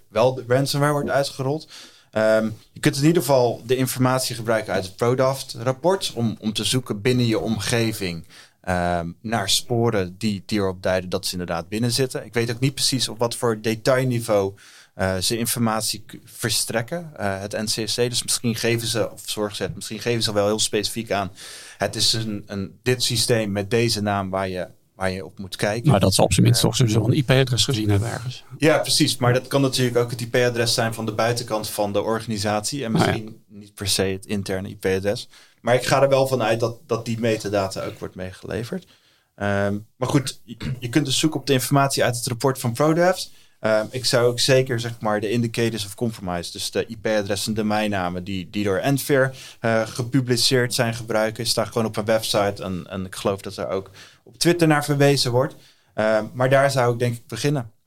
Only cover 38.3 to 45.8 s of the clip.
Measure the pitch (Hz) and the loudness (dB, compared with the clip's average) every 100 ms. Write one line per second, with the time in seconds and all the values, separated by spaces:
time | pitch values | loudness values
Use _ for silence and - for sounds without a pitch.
38.3 | - - 98 117 180 - _ _ _ _ | -12 -8 -6 -6 -8 -10 _ _ _ _
39.3 | - 101 101 101 104 110 - 127 139 120 | -6 -2 0 0 -4 -8 -8 0 0 0
40.3 | - - - 147 131 120 156 135 - 160 | -10 -14 -10 -8 -6 0 0 2 0 0
41.3 | 143 - 131 - 143 139 139 110 120 - | 0 0 2 4 2 2 2 0 0 -4
42.3 | 117 139 127 120 117 151 160 175 180 - | -2 0 0 -2 2 2 4 2 2 -6
43.3 | - - - 110 107 107 101 - 120 120 | -14 -20 -4 2 2 0 -4 2 4 4
44.3 | 120 - 131 131 117 113 117 110 104 104 | 2 4 4 4 -2 -4 -4 0 2 2
45.3 | 120 117 117 117 110 | 2 0 2 0 0